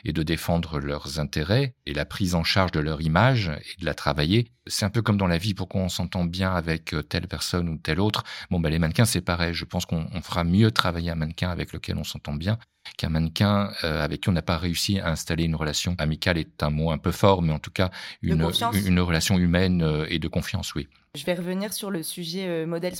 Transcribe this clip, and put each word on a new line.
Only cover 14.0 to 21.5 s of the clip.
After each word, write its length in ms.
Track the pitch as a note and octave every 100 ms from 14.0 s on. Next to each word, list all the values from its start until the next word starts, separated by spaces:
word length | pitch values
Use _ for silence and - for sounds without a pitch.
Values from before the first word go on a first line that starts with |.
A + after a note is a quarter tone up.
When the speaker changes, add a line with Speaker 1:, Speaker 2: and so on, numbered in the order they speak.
Speaker 1:
avec 180 | D2+ D#2+
qui 80 | -
on 20 |
n'a 100 | E2+
pas 160 | E2+ E2
réussi 420 | F2 E2 - G2
à 100 | F2
installer 320 | D#2+ - E2
une 100 | E2 D#2
relation 400 | D#2 D2 F2+ F2
amicale 400 | D#2 D#2 F#2 E2+
est 240 | D#2 -
un 80 | D2+
mot 180 | D2+ E2
un 80 | D2+
peu 140 | F2+
fort, 320 | - G2+ F#2+
mais 100 | E2
en 60 | D#2+
tout 100 | -
cas, 220 | - F#2 - - -
Speaker 2:
De 60 | E2
Speaker 1:
une, 120 | D#2+
Speaker 2:
confiance. 340 | E2 F2 A#3 G2
Speaker 1:
une, 120 | G2
une 120 | F2+
relation 380 | F2 D#2+ - F#2
humaine, 460 | F2 F2 F#2+ F2+
euh, 240 | D#2 D2+ D#2
et 80 | E2
de 100 | D#2+
confiance, 460 | F2+ - F2+ -
oui. 140 | - - _ _
Speaker 2:
Je 100 | C#3+ F3+
vais 100 | F3
revenir 380 | F3